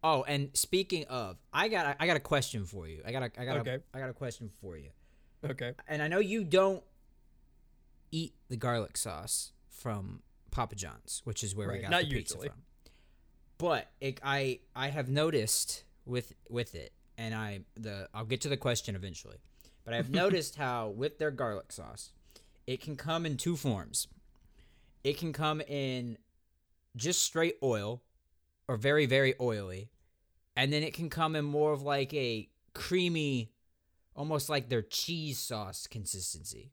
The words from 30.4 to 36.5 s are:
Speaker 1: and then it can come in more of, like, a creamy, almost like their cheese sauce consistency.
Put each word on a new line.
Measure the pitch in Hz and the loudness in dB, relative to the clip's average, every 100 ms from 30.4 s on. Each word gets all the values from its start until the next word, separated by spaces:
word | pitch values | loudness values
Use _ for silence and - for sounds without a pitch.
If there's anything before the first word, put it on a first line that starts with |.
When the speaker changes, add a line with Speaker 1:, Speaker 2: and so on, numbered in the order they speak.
| _ - | _ 2
Speaker 1:
and | 135 | 4
then | 151 | 4
it | 151 | 0
can | - 165 | -2 -4
come | - 160 156 | 0 2 2
in | |
more | 147 147 151 | 0 4 4
of, | 147 | 4
like, | 139 143 135 | 2 2 2
a | 151 127 110 - _ _ | 0 0 -2 -6 _ _
creamy, | - - 180 180 165 151 131 113 _ _ _ _ _ _ - | -10 0 4 4 4 2 0 -2 _ _ _ _ _ _ -8
almost | 151 151 139 | -2 0 2
like | 147 117 | -2 2
their | 120 | 0
cheese | 104 - - 170 151 127 | 0 -2 -2 -2 -2 -4
sauce | - 113 92 95 - | -4 -4 -6 -8 -8
consistency. | 113 101 95 87 82 78 | -8 -6 -4 -6 -6 -10